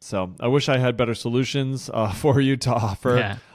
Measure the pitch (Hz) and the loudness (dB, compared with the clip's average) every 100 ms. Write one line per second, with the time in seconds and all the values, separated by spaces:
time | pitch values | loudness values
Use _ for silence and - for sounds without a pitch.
0 | - 98 92 - 120 139 143 131 127 117 | -6 -4 -4 -4 0 2 2 2 2 0
1 | 117 110 120 120 123 143 135 131 - 113 | -2 -2 -2 0 0 -2 -2 -6 -6 -2
2 | 104 95 151 131 135 131 123 117 110 98 | -2 0 2 4 4 2 0 0 0 -2
3 | 131 120 104 98 - | 0 2 0 -6 -14